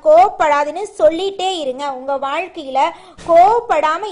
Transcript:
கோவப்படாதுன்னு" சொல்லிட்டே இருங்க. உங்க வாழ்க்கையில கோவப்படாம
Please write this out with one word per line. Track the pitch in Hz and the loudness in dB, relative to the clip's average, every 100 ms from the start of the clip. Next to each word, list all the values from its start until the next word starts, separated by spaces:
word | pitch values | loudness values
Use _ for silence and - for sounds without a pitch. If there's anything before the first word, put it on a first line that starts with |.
கோவப்படாதுன்னு" | 302 320 403 403 311 285 294 320 415 - | 2 4 4 2 0 0 -2 -6 -10 0
சொல்லிட்டே | 311 330 392 392 370 359 | 0 0 -6 -4 -6 -4
இருங்க. | 269 254 285 | -6 -6 -8
உங்க | 254 262 | -8 -6
வாழ்க்கையில | 277 269 302 359 349 269 262 320 339 381 - - | -6 -4 -6 -8 -10 -6 -2 -2 -4 -18 -12 2
கோவப்படாம | 339 381 466 466 320 311 330 415 | 6 6 4 0 0 0 -2 -6